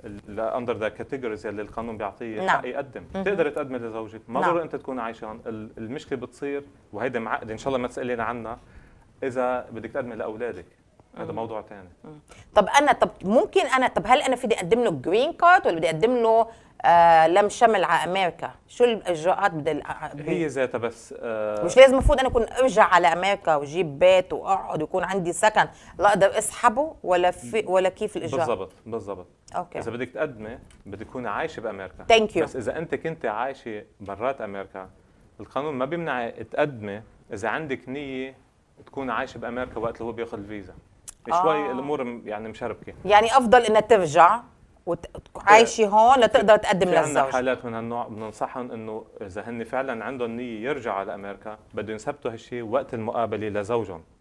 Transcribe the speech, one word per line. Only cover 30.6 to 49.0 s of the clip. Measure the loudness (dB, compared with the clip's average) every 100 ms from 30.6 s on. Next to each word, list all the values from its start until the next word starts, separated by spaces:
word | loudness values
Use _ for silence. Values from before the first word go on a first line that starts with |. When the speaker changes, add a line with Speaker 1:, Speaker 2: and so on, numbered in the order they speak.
| -20 _ -16
Speaker 1:
بدك | -16 -12
تكوني | -10 -8
عايشة | -6 -6 -8
بأمريكا. | -10 -10 -14 -6 2
Speaker 2:
Thank | 4 4
you. | -2
Speaker 1:
بس | -4 -4
إذا | -6 -6
أنت | -6
كنت | -8 -8 -8 -6
عايشة | -6 -6 -8 -12 -14 -16 -18
برات | -14 -6 -6 -6
أمريكا، | -8 -10 -12 -14 -16 _ _ _ _ -20
القانون | -12 -8 -6
ما | -6
بيمنع | -6 -6 -6 -6 -6
تقدمي | -10 -8 -2 -2 -2 -10 -12 -14 _ -16
إذا | -8 -4
عندك | -4 -6 -8 -10
نية | -12 -10 -10 -12 -14 _ _ _ _ -18
تكون | -10 -6
عايشة | -4 -6 -8
بأمريكا | -10 -8 -8 -6
وقت | -6 -6
اللي | -10
هو |
بياخذ | -8 -8 -10
الفيزا. | -12 -14 -14 -20 _ _ -20 -14 -2
Speaker 2:
آه. | 0
Speaker 1:
شوي | 2 0 -2
الأمور | -6 -4 -4
م-، | -6 -10 -10
يعني | -10 -10
مشربكة. | -10 -8 -10 -14 -8
Speaker 2:
يعني | 4 6 6
أفضل | 4 8 6
إنها | 8 4
ترجع | 6 4 6 8 8 6 -4 _ _ _ -8
وت-، | -6 -8
Speaker 1:
في، | -18 -16 -2 8
Speaker 2:
عايشة | 8 8 2 2
هون | 6 6 6
لتقدر | 6 4 6 6
تقدم | 6 0 4
Speaker 1:
في | 2
عنا | 2
Speaker 2:
للزوج. | 2 2
Speaker 1:
حالات | 0 0 -2
من | -4
هالنوع | -8 -6 -6 -8
بننصحهم | -10 -10 -8 -8 -8 -10
إنه | -10 -10 -12